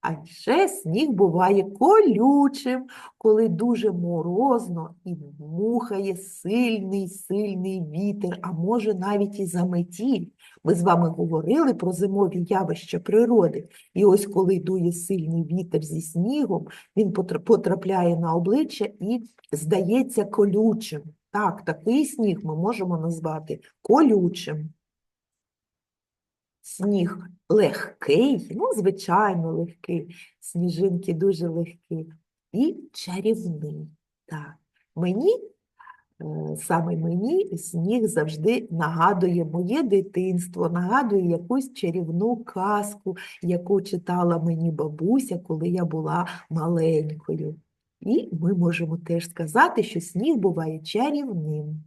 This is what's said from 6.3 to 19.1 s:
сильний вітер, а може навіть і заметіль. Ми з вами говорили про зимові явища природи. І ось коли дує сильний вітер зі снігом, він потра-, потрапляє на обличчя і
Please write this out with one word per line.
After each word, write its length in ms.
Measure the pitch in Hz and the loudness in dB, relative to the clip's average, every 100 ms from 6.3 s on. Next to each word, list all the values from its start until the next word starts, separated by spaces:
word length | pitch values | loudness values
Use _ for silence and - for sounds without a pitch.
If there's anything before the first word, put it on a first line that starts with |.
| - 180 226 247 220 190 196 185 | -12 -4 0 0 0 -2 -4 -4
сильний 760 | 180 - 196 208 190 185 190 | -10 -6 -4 -2 -4 -4 -6
вітер, 580 | 156 151 202 202 190 175 | -6 -4 -4 -2 -6 -6
а 100 | 180 | -8
може 420 | 160 175 240 214 | -4 0 0 0
навіть 460 | 190 185 208 202 202 | -2 -2 -2 -2 -4
і 60 | 190 | -4
заметіль. 800 | 175 180 175 175 170 233 247 170 _ - _ | -2 0 -2 -4 -4 -2 -2 -4 _ -20 _
Ми 120 | - 170 | 0 2
з 80 | |
вами 260 | 175 170 170 | 4 4 2
говорили 640 | 160 170 160 156 269 302 | 0 -2 -2 2 2 4
про 180 | 233 185 | 2 -2
зимові 540 | 175 196 196 190 190 170 | 0 -2 2 0 0 0
явища 500 | 190 156 165 - 175 | 0 0 -4 -4 -8
природи. 680 | - 208 240 233 170 - - - _ | 2 4 6 6 4 0 -12 -20 _
І 120 | - 202 | 4 6
ось 200 | 196 196 | 6 4
коли 340 | 202 185 190 | 0 2 2
дує 320 | 151 185 170 | 0 0 0
сильний 520 | 170 - 190 160 165 | -2 -4 -4 -2 -2
вітер 400 | 156 175 175 - | -2 -2 -2 -4
зі 180 | 151 160 | -2 -8
снігом, 680 | 160 165 190 285 247 175 160 - - - | -6 -2 -2 0 0 -2 -4 -18 -6 0
він 140 | 208 | 0
потра-, 280 | 190 180 180 | 0 -4 -4
потрапляє 760 | - 208 - 185 180 185 175 170 | 4 4 4 -2 0 2 2 2
на 180 | 170 165 | 0 0
обличчя 500 | 175 247 311 - 202 - | 2 2 0 -4 -6 -6
і 240 | 185 | -4